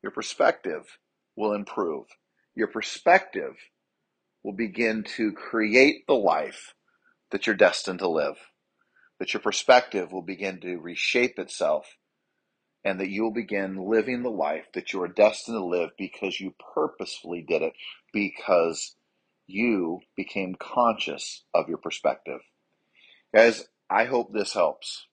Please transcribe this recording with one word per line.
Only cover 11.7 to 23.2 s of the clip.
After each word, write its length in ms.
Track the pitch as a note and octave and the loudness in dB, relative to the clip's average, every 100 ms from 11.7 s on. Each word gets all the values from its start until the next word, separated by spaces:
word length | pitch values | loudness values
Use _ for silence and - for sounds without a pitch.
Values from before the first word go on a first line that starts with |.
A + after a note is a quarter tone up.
| D2+ - _ _ _ _ _ _ _ _ _ | 0 -4 _ _ _ _ _ _ _ _ _
and 160 | G2 F#2 | -6 -4
that 80 | F#2+ | -4
you 160 | G2 | -2
will 80 | A2+ | -4
begin 460 | A2 G2 G2+ G2 F#2+ | -4 -6 -4 -4 -6
living 440 | F#2 A2+ A2 B2 | 0 0 0 -4
the 80 | B2 | -6
life 400 | G#2 D2 D#2+ - | -2 -2 -4 -6
that 180 | - - | -10 -8
you 100 | G2 | -6
are 60 | F2 | -4
destined 480 | F#2 G#2+ G#2+ - A#2 | 4 4 4 -6 -6
to 80 | |
live 280 | F2+ F2+ E2+ - | -2 -2 -2 -6
because 440 | F#2+ - G2 F2 | -12 -6 -6 -6
you 120 | F#2+ - - | -10 -12 -8
purposefully 680 | - D#3 - F#2+ - - F2 | -4 -4 -4 -12 -12 -10 -10
did 200 | D#2+ E2 | -2 -2
it, 100 | D#2+ - - - _ | -2 -6 -20 -20 _
because 840 | G#2+ G2+ - - F2 E2 E2 - _ _ _ _ _ _ | -4 -4 -4 2 4 4 -2 -10 _ _ _ _ _ _
you 540 | F#2+ A#2+ G#2 E2+ F2 _ - | -2 0 2 0 -4 _ -10
became 380 | F#2+ - F#2 F#2 | -8 -6 -6 -8
conscious 920 | - - A#2 A2 - C#2+ - - _ | -6 2 2 2 -4 -6 -10 -14 _
of 160 | E2+ E2 | -2 0
your 80 | E2 | -6
perspective. 640 | E2+ - - - - - - _ _ _ _ _ _ _ | -8 -2 -2 -2 -8 -14 -14 _ _ _ _ _ _ _